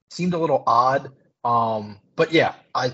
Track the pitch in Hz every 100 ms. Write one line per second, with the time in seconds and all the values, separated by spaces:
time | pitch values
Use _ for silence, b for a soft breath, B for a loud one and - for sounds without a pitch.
0 | _ - 180 175 160 131 120 117 127 139
1 | 135 - _ _ 120 117 113 110 104 101
2 | _ - 160 160 104 - _ - 131